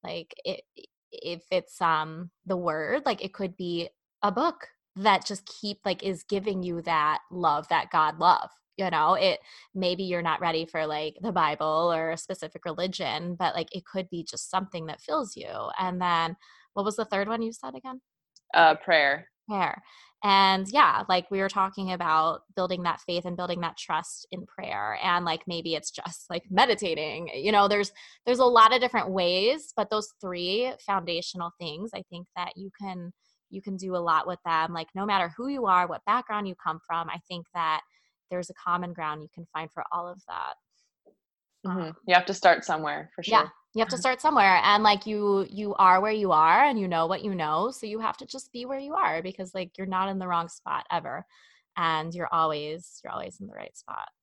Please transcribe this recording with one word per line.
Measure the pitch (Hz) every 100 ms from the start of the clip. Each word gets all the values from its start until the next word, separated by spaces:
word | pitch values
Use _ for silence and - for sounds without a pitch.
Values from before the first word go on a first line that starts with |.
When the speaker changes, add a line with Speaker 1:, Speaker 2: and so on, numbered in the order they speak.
Speaker 1:
Like, | 180 85 82 - -
it, | 120 - - - _ _
if | - - 170 _
it's, | 185 - -
um, | 170 156 156 160 175 _ -
the | 185
word, | 175 156 156 262 277
like, | 220
it | 190
could | - 190 -
be | 180 170 170 _ _ _
a | 202
book | 196 320 - - _ _ -
that | 208 190 -
just | 202 -
keep, | - 208 202
like, | 202 202
is | 196 175
giving | - 202 202 190
you | 180 170
that | 165 160 151 156 _
love, | 175 170 147 -
that | 160 -
God | 170 156 160
love, | 175 170 - _ _ -
you | 185
know? | 165 156 185
It, | 185 - - - - 190
maybe | 185 180
you're | 190 175
not | 170 156
ready | 175 160 165
for, | 165 156
like, | 151 156 -
the | 214
Bible | 180 156 151 156 156 170
or | 165 160
a | 165
specific | - 190 156 -
religion, | 175 156 185 180 151 139 175 175
but, | 175 -
like, | 160 185
it | -
could | 190 180
be | 170
just | 160 - -
something | 185 190 175 160
that | -
fills | - 311 220 -
you. | - - 110 -
And | 185 180
then, | 180 170 165 180 _ _ _ 196
what | 202
was | 208
the | 220
third | 196 202
one | 226
you | 226
said | 226 262 262
again? | 262 262 _ _ _ _ _
Speaker 2:
Uh, | 165 160 156
prayer. | - 160 143 147 170 _ -
Speaker 1:
Prayer. | 202 165 - _ - _ _
And, | 208 196 190 190 190
yeah, | 262 214 107 -
like, | 185 180
we | 196
were | 196
talking | 202 190 196 190
about | 180 175 160 160 160 _ -
building | 185 180
that | 175 -
faith | - 175 180
and | 175
building | 180 175
that | 170 -
trust | - 160 170 - -
in | 185 180
prayer. | - 185 101 104 107
And, | 185 175 175
like, | 165 -
maybe | 170 165 156
it's | -
just, | - 175 - -
like, | 175 -
meditating. | 190 254 208 196 156 156 143 170
You | - 170
know, | 214 202
there's, | 208 202 - - - -
there's | 247
a | 247
lot | 240 220
of | 247
different | 247 233 180
ways, | 190 175 180 208 302 - -
but | 208
those | 214 214 _
three | 190 175 175 202 247 - -
foundational | 196 170 170 175 185 170 _
things, | 170 151 220
I | 190 185
think | 175 175 -
that | 175 -
you | 196 _
can, | 196 180 175 - _ _ _
you | 190
can | 196 190
do | 190 180
a |
lot | 170 156 175
with | 175 170
them. | 160 160
Like, | 170 165 190
no | 208
matter | 196 175 160
who | 254
you | 277 214
are, | 180 175
what | 165 -
background | 233 - 214 202
you | 180
come | 170 160 _
from, | 165 165
I | 170 _
think | 180 170
that | 175 160 156 - _ _ _ _
there's | 180 175
a |
common | - - 175 180
ground | 175 156 151
you | 151 -
can | 170
find | 156 160
for | - -
all | 175 175
of | 185 -
that. | - - - _ _ _ _ _ _ _ _ _ _ 190
Speaker 2:
Mm-hmm. | 185
Speaker 1:
Um, | 160 165 -
Speaker 2:
You | 180
have | 180
to |
start | 196 185 165 -
somewhere, | 160 151 147 160 -
for | 175
Speaker 1:
Yeah, | 220
Speaker 2:
sure. | - _ _
Speaker 1:
you | 214
have | 220
to | 254
start | 262 254
somewhere. | 302 285 196 180
And, | - 208
like, | 214 208 220
you, | 214 202 196 190
you | 196 208 -
are | 185 185
where | 208
you | 214 196
are | 156 160 190 294
and | 233
you | 185
know | 170 165
what | 190
you | 214 185
know. | 156 156 214
So | 269 220
you | 214
have | 220 -
to | -
just | 269 -
be | 240 247
where | 269
you | 277 330
are | 349 160
because, | 180 190 185
like, | 190 185 -
you're | 190
not | 185 190
in | 190
the | 185
wrong | 170 170
spot | - - - -
ever. | 170 170 - - _ _ _ _ -
And | 165 160 160
you're | 175 170
always, | 170 160 151 151 165 170 -
you're | -
always | - - -
in | 98
the |
right | 50 50 -
spot. | - 53 52 _